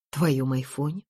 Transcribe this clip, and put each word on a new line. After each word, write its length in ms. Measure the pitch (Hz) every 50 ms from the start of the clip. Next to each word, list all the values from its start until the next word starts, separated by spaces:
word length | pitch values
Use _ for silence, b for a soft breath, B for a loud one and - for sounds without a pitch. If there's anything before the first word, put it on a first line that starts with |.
| _ _
"Твоем 440 | - 143 175 160 139 131 131 131 131
айфоне?" 520 | 131 127 - - - 143 151 160 196 -